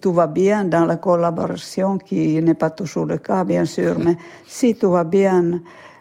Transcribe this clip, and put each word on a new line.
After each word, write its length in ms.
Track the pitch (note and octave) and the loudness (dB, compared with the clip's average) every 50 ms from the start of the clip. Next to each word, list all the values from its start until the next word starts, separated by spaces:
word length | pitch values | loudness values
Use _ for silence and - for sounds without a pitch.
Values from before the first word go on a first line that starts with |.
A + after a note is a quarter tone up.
tout 100 | - F#3+ | -4 0
va 160 | E3+ F3 E3+ D#3 | 2 2 2 2
bien 380 | D3+ E3+ F#3+ G3 G#3 G#3+ G3+ | 2 0 2 2 2 0 0
dans 200 | F3 E3 E3+ E3+ | 0 2 2 2
la 120 | D#3+ E3+ E3 | 2 0 -2
collaboration, 1000 | - - F3 E3+ E3+ E3+ E3 E3+ F#3 - F3+ E3+ - - - - F#3 G3 G3 F3+ | 0 0 2 2 2 0 0 -2 -4 -6 -6 -8 -10 -10 -4 -4 -2 -2 -2 -4
qui 440 | - - G3 E3 D#3+ D#3 D#3 D#3+ | -6 -6 -4 -2 0 0 0 2
n'est 140 | E3 E3 D#3+ | 2 2 2
pas 160 | D#3 E3 D#3+ | 2 0 -4
toujours 340 | D#3+ - G3 D3 - F3 E3 | -4 -6 -10 -8 -6 -6 -4
le 140 | D3+ - - | -4 -4 -6
cas, 260 | - - G3 F#3+ F3+ | -4 -2 -2 -2 0
bien 180 | F#3+ F3 F3 E3+ | 0 0 0 -2
sûr, 340 | D#3+ - - F3+ E3+ E3+ E3+ | -2 -2 -2 -2 -2 -2 0
mais 200 | E3 E3+ F3 E3+ - - - - - | 0 0 0 -2 -4 -14 -20 -20 -20
si 300 | - - - - A#3+ A3 | -20 -6 0 0 0 2
tout 160 | - - F#3+ | 2 0 2
va 140 | F3 F3+ E3+ | 2 2 0
bien, 560 | D#3+ F3+ G3 G3 F#3+ F#3 F3+ F3 E3+ F3 F3 - - - - - - - - | 2 2 2 2 4 4 2 2 2 -2 -4 -6 -12 -20 -20 -20 -20 -20 -20